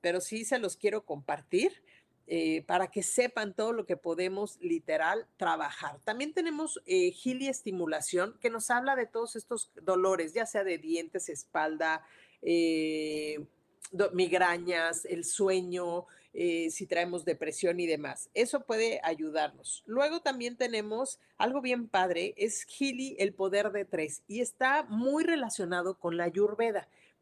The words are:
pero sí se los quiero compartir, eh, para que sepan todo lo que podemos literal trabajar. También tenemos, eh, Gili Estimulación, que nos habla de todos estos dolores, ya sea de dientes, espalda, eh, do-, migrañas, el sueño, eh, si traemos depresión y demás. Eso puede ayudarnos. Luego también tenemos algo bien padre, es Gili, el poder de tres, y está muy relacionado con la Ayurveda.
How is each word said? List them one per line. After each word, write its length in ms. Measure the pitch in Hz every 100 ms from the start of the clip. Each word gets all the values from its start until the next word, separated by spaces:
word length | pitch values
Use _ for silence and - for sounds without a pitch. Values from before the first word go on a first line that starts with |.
pero 200 | 175 180
sí 220 | - 220
se 140 | 226 254
los 180 | 202 -
quiero 300 | 208 214 -
compartir, 800 | 143 139 - - 180 339 - _ - _ _ -
eh, 380 | 170 160 160 151
para 200 | 180 185
que 160 | 208
sepan 500 | 185 - 247 233 214
todo 200 | 190 220
lo 120 | 233 190
que 120 | 165
podemos 600 | 170 165 185 190 208 -
literal 640 | 175 165 - 156 160 208 - -
trabajar. 640 | 180 160 147 - 151 143 -
También 280 | 226 294
tenemos, 480 | 339 330 302 311 - -
eh, 260 | 185 180
Gili 380 | 180 254 254 269
Estimulación, 880 | 254 220 185 165 156 - 180 196 -
que 100 | 233
nos 220 | 226 -
habla 240 | 247 262 262
de 100 | 220
todos 300 | 226 233 226
estos 360 | - 226 - -
dolores, 520 | - 185 190 185 160
ya 120 | 190 226
sea 180 | 214
de 140 | 190 165
dientes, 500 | 160 165 170 185 -
espalda, 800 | 147 - 165 156 156 160 156 - - - _
eh, 1040 | - 170 165 160 156 156 156 151 151 151 143 _ _ _ -
do-, 200 | 185 196
migrañas, 920 | 180 180 180 180 175 175 170 165 165
el 220 | - 170 170
sueño, 800 | - 196 190 180 180 175 175 180 - _
eh, 360 | - 175 165 165
si 140 | - 196
traemos 400 | 170 175 175 160
depresión 560 | 151 156 - 185 175
y 60 | 170
demás. 420 | 151 143 131 -
Eso 280 | - 240 277
puede 400 | - 220 226 220
ayudarnos. 800 | 165 160 156 156 151 - - - -
Luego 360 | 233 285 330
también 340 | 294 254 240 240
tenemos 640 | 240 220 208 220 262 - _ -
algo 220 | 240 277
bien 300 | 254 247 226
padre, 460 | 196 185 170 190 -
es 260 | 214 -
Gili, 540 | - - 277 247 269 -
el 140 | 202
poder 400 | 190 190 202 208
de 100 | 202
tres, 400 | 190 175 156 - -
y 100 | 208
está 440 | 240 - 262 294
muy 420 | 254 214 254 294 330
relacionado 720 | 320 233 - 175 180 180 190
con 160 | 170 170
la 80 |
Ayurveda. 640 | 175 170 208 208 233 202 - _ _ _